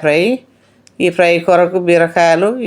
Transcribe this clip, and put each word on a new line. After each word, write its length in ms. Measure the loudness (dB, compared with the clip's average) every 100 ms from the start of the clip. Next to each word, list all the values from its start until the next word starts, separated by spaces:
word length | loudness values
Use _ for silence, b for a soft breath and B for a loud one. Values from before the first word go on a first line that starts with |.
| 0
ఫ్రై. 140 | 0 -2 -4 _ b b b b -6 -4
ఈ 40 | 0
ఫ్రై 140 | 0 0 2
కొరకు 320 | 2 2 -2 0
బీరకాయలు, 600 | 2 2 0 0 2 -2 -4